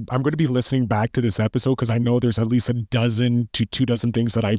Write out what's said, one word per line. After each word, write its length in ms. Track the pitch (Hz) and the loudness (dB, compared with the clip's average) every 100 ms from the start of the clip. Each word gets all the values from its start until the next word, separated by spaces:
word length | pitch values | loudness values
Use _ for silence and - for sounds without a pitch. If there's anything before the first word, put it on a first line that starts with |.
| 110 | 0
I'm 120 | 127 | -2
gonna 140 | 143 156 | 0 0
be 100 | 147 | 0
listening 380 | 123 - 131 120 | 0 0 0 0
back 260 | 107 - | 0 0
to 80 | - | 0
this 220 | 120 - | 0 0
episode 340 | 110 123 135 131 | 0 0 0 0
'cause 140 | 117 | 0
I 80 | 117 | 0
know 240 | 120 120 | 2 2
there's 180 | 120 110 | 2 0
at 80 | 113 | 0
least 220 | 123 - | 0 0
a 40 | |
dozen 760 | 123 110 117 120 110 123 120 117 | -2 -2 0 0 2 2 2 0
to 140 | - 110 | -2 -2
two 200 | - 127 | 0 0
dozen 280 | 117 120 | 0 0
things 200 | 117 117 | 0 0
that 120 | 113 | 0
I 100 | 104 | 0